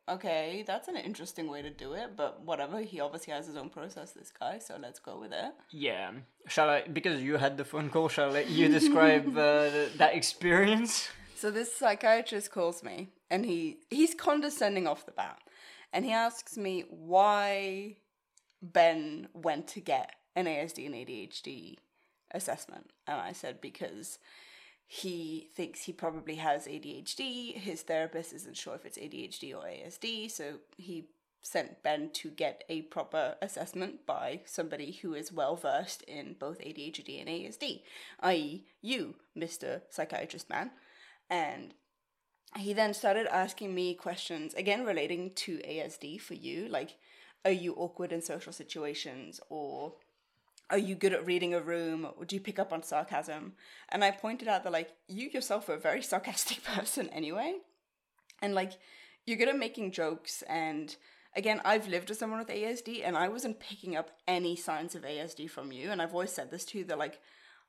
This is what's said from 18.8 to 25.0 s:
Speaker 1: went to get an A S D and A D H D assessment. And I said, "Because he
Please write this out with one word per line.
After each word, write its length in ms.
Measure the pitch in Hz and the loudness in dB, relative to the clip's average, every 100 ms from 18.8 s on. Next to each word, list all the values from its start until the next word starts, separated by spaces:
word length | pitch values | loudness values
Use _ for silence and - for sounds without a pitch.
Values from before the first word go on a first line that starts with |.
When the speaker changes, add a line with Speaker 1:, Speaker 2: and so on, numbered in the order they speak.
| 170 160 151 151 - | 8 6 0 -6 -10
Speaker 1:
went 360 | - 165 147 147 | -4 0 0 -4
to 100 | 202 | -10
get 360 | 170 131 - - _ 180 | 0 0 0 -10 _ -2
an 120 | 180 | 0
A 120 | 151 | 0
S 140 | 160 | -4
D 120 | - 143 | -6 -8
and 80 | |
A 120 | 120 127 | -8 -8
D 160 | 117 | -10
H 200 | 92 - | -10 -10
D 380 | - 131 85 - _ _ _ _ _ | -10 -12 -14 -18 _ _ _ _ _
assessment. 600 | 185 - 156 - - - _ - | -6 -4 -6 -8 -16 -18 _ -6
And 120 | 147 | -4
I 100 | - | -4
said, 300 | 180 - - | -6 -8 -10
"Because 580 | - - 170 95 170 - - - - - - _ _ | -12 -10 -10 -10 -12 -14 -18 -20 -20 -20 -20 _ _
he 640 | - | -8